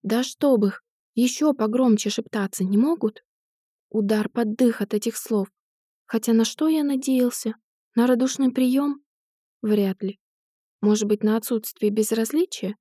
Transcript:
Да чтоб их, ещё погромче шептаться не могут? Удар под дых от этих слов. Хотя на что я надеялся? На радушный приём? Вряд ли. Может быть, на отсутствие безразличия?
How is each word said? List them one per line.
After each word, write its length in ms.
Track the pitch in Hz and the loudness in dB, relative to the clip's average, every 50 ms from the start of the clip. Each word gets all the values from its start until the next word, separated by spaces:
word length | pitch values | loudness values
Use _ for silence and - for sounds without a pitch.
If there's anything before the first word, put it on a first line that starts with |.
Да 200 | - 202 220 240 | -2 -2 -2 -2
чтоб 420 | 254 262 - _ - 285 262 214 208 | -2 -4 -4 _ 2 2 4 4 2
их, 200 | 196 - - _ _ _ _ _ _ _ | 0 -2 -6 _ _ _ _ _ _ _
ещё 380 | 226 247 247 247 - 302 302 | 0 0 0 0 0 0 0
погромче 580 | 277 - 220 214 220 254 262 247 214 214 - 208 | 2 2 -2 0 0 2 4 4 4 2 2 -4
шептаться 540 | - - 214 - - 214 196 190 - - 185 | -4 -6 -8 -6 -6 -6 -6 -6 -4 -4 -2
не 140 | 190 202 208 | 2 2 2
могут? 460 | 247 302 339 - - 214 - - _ _ _ _ _ _ _ _ _ _ _ _ _ _ | 2 2 0 0 -2 -4 -4 -6 _ _ _ _ _ _ _ _ _ _ _ _ _ _
Удар 380 | - 220 208 196 214 214 208 - | -4 -2 0 0 0 0 -2 -4
под 260 | _ 233 233 214 214 | _ -4 -4 -4 0
дых 280 | - 254 233 226 - | 2 2 2 2 -2
от 120 | 208 202 214 | -6 -4 -4
этих 220 | 208 - 233 - | -4 -4 -4 -6
слов. 320 | - - - 226 208 196 - _ _ _ _ _ _ _ _ _ _ _ | -6 -6 -4 -2 -2 -2 -4 _ _ _ _ _ _ _ _ _ _ _
Хотя 260 | _ - 226 220 233 | _ -4 -2 0 2
на 120 | 226 226 226 | 2 4 2
что 240 | 226 - - 311 320 | 0 -2 -2 0 0
я 160 | 320 311 294 | 2 0 0
надеялся? 720 | 285 277 262 269 277 262 254 247 240 - - - 220 220 _ _ _ _ _ _ _ _ | -2 -2 -2 -2 0 0 2 2 0 -2 -4 -8 -8 -8 _ _ _ _ _ _ _ _
На 120 | 226 240 | 0 2
радушный 460 | 254 254 233 262 262 262 - 269 254 | 4 2 2 0 -2 0 0 -2 0
приём? 500 | 247 254 262 247 254 269 285 285 285 285 _ _ _ _ _ _ _ _ _ _ _ _ | 2 0 0 2 2 2 0 0 -4 -6 _ _ _ _ _ _ _ _ _ _ _ _
Вряд 420 | - 208 208 208 196 190 190 _ | -2 0 2 2 2 0 -2 _
ли. 160 | - 190 202 _ _ _ _ _ _ _ _ _ _ _ _ _ | -8 -8 -8 _ _ _ _ _ _ _ _ _ _ _ _ _
Может 280 | - 208 214 214 214 202 | 2 2 2 2 2 0
быть, 140 | 214 208 | 0 0
на 140 | - 214 220 | 2 0 0
отсутствие 540 | 226 220 - 240 220 214 - - _ - 208 | 0 -2 -2 -4 -4 -4 -8 -8 _ -2 -2
безразличия? 840 | 208 214 214 - 226 226 220 220 294 311 359 - - - - 190 214 _ | 0 0 0 0 0 -2 -2 -2 0 -2 -2 -2 -4 -8 -8 -8 -8 _